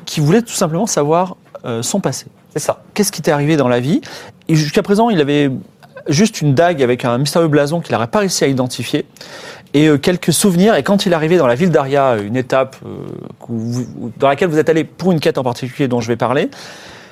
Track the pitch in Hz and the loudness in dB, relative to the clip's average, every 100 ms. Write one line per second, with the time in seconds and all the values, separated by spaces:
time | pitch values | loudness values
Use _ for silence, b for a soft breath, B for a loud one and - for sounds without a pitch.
0 | - - 147 214 233 - 170 165 220 160 | -6 -2 2 2 2 -2 -2 -2 -2 0
1 | 147 165 180 - _ - 127 117 120 196 | 2 2 0 -6 _ -14 -8 -6 -4 -2
2 | 160 127 - - _ 151 - - - - | -2 -6 -12 -20 _ -6 -4 -6 -6 -2
3 | 202 - 165 147 143 160 123 120 127 240 | -2 -2 0 0 2 2 2 2 0 -2
4 | B B B - - 156 151 214 196 202 | B B B -14 0 0 2 0 2 2
5 | 233 185 139 147 143 127 - _ - - | 2 2 2 2 2 -2 -10 _ -20 -12
6 | - 151 220 - 151 135 175 156 120 123 | -2 2 0 0 0 4 2 2 2 2
7 | 123 120 147 180 165 147 143 170 - 110 | 0 0 0 0 2 2 2 -2 -2 -4
8 | 117 214 196 - 143 131 123 - 117 147 | 0 0 -2 0 0 0 -2 -6 -4 -4
9 | - - B B B B - 143 156 143 | -6 -14 B B B B -2 2 4 4
10 | 185 180 - 151 208 170 208 180 131 196 | 2 0 0 2 2 4 4 2 2 0
11 | 196 170 156 180 131 143 185 156 135 143 | 2 0 2 2 4 2 2 2 2 2
12 | 135 110 101 127 127 135 135 - 104 95 | 2 2 0 -4 0 0 0 -6 -14 -12
13 | 92 - - - - 117 117 123 113 - | -12 -14 -16 -18 -10 -6 -4 -6 -6 -10
14 | 113 - 135 143 185 151 151 160 151 - | -12 -2 0 2 0 2 2 0 -2 -4
15 | 180 165 165 151 123 123 127 - 135 120 | 0 2 0 0 -2 -4 -8 -4 -2 0
16 | 117 117 117 135 262 B B B B B | -2 -2 0 0 -2 B B B B B
17 | B | B